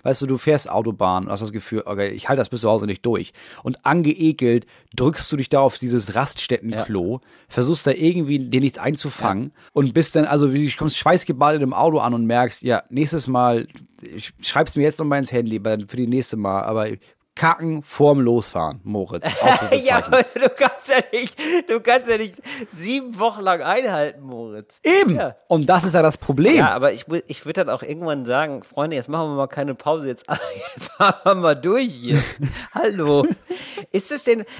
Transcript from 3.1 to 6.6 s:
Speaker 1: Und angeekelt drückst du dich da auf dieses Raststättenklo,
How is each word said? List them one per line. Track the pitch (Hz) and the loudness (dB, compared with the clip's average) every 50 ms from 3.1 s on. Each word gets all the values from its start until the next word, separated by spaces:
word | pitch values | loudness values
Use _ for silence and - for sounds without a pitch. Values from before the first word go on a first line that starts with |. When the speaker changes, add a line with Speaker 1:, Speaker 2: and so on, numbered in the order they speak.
| 113 92 90 - _ - - - - - - | 0 0 -2 -6 _ -20 -20 -20 -20 -12 -8
Speaker 1:
Und | 131 131 - - | -8 -8 -4 0
angeekelt | - 147 175 170 147 156 - 160 160 151 - 131 120 117 120 117 _ _ _ _ _ - | 2 2 2 2 2 0 2 2 0 2 2 2 2 2 2 0 _ _ _ _ _ -6
drückst | - 127 143 165 - - - | 0 0 0 0 0 -4 -4
du | - 143 | -4 -4
dich | 131 - | -4 0
da | - 139 | 2 4
auf | 135 131 - - | 4 4 2 0
dieses | - 123 120 123 107 107 101 | -4 0 0 0 0 0 -2
Raststättenklo, | 120 135 147 - - - - 127 113 | -2 -2 -2 -4 -8 -6 -4 -4 -4